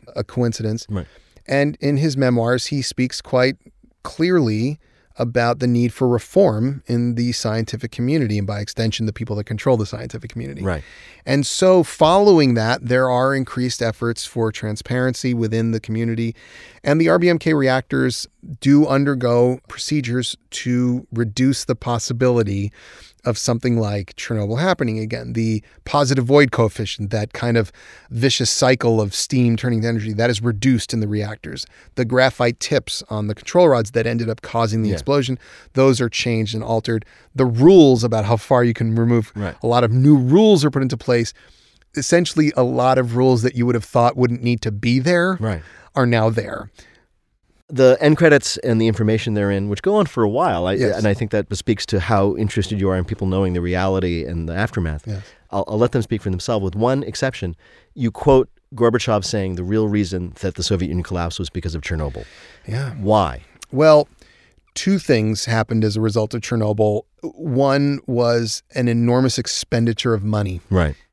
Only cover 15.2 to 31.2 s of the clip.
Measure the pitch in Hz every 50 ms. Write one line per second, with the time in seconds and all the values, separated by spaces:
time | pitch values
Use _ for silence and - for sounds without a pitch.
15.2 | - 131 123 117 113 107 110 113 113 113 113 110 - - 110 113 117 117 113 113
16.2 | 117 113 113 - - - - - - - - - - 143 147 160 165 170 170 175
17.2 | 170 175 170 160 - 160 156 147 135 131 127 131 123 - - 135 131 127 117 -
18.2 | - - _ _ - - 143 - - 135 143 143 151 143 135 135 143 143 139 127
19.2 | 123 120 120 120 123 123 127 127 - - - - - - 151 151 131 117 120 127
20.2 | 120 - - - _ _ - - - 123 123 123 123 123 123 123 - - - 117
21.2 | 117 107 104 - 127 135 135 - - - 127 - - 127 120 113 - - 127 117
22.2 | 127 127 123 120 110 104 101 98 101 101 - - - - - - - - _ _
23.2 | - 127 117 - - - 117 117 - 127 120 117 110 101 104 104 98 - - -
24.2 | - - 120 107 104 101 113 127 165 190 180 - - 117 110 110 110 107 117 117
25.2 | 120 120 117 117 113 113 110 107 - _ _ _ - - - 143 147 123 139 135
26.2 | 123 117 139 147 147 127 - - 117 107 - - 110 98 - - 104 98 107 107
27.2 | 104 107 - - - 120 117 117 107 - - - - - - - - - 127 117
28.2 | 123 135 - - 127 - - - 139 131 131 123 - 120 113 110 107 101 - -
29.2 | - - - 127 123 120 117 110 - 127 120 113 107 117 117 113 104 110 107 104
30.2 | 117 123 120 101 110 120 113 98 101 135 131 113 - - - 117 107 101 104 107